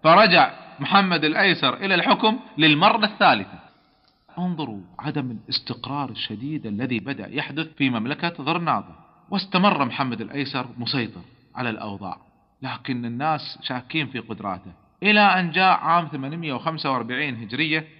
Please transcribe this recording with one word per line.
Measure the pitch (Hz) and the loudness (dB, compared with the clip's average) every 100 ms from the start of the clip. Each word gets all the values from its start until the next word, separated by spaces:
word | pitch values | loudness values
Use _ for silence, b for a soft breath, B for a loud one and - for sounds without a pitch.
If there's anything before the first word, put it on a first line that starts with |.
فرجع | 156 175 214 175 139 - - - | 8 8 8 6 4 0 -18 -10
محمد | 139 196 190 170 | 2 4 4 2
الأيسر | 151 156 196 156 139 | 2 4 2 4 2
إلى | 123 196 | 0 0
الحكم | 180 185 185 220 220 - - | 0 2 2 2 0 -6 2
للمرة | 156 147 196 226 | 4 6 4 4
الثالثة. | 208 - 185 117 92 90 - _ _ _ _ _ _ - | 0 4 4 4 0 -14 -20 _ _ _ _ _ _ -6
انظروا | 180 170 139 104 90 - | -4 -4 -6 -8 -14 -10
عدم | 139 147 127 | -8 -6 -6
الاستقرار | 113 - 131 - 117 - 143 131 | -10 -6 -8 -6 -10 -6 -6 -6
الشديد | 107 - 107 135 151 110 | -6 -8 -8 -8 -8 -6
الذي | 104 127 120 | -6 -2 -4
بدأ | 95 135 98 | -4 -10 -8
يحدث | 131 151 143 160 - | -8 -8 -8 -8 -2
في | 139 | 0
مملكة | 120 113 143 170 170 | 0 -4 -4 -4 -4
غرناطة، | 139 170 165 117 95 80 _ _ _ | -4 -2 0 -2 -4 -20 _ _ _
واستمر | 196 - 185 202 165 | -6 0 2 4 4
محمد | 127 113 135 113 | -2 -2 -4 -4
الأيسر | 110 139 135 139 123 123 | -8 -6 -6 -6 -8 -8
مسيطر | 117 139 113 90 87 _ _ - | -4 -2 -4 -8 -20 _ _ -6
على | 123 | -6
الأوضاع، | 110 107 98 95 - _ _ _ _ | -6 -8 -10 -10 -12 _ _ _ _
لكن | 131 - - 123 | -12 -10 -6 -6
الناس | 120 117 151 151 - - | -6 -4 -2 -2 -6 -12
شاكين | - 127 - 160 135 | -8 -8 -6 -4 -4
في | 123 | -8
قدراته، | - 107 101 90 92 85 _ _ | -10 -8 -6 -8 -10 -20 _ _
إلى | 196 214 | 2 6
أن | 202 185 175 | 6 4 0
جاء | 156 190 175 | 2 4 4
عام | 151 170 160 | 2 0 0
ثمانمية | 143 135 170 160 | -8 -8 -8 -6
وخمسة | 123 165 160 151 | -4 -4 -4 -2
وأربعين | 131 113 127 147 113 | -2 -2 -4 -4 -6
هجرية | 110 123 160 156 156 _ | -8 -4 -2 -2 -4 _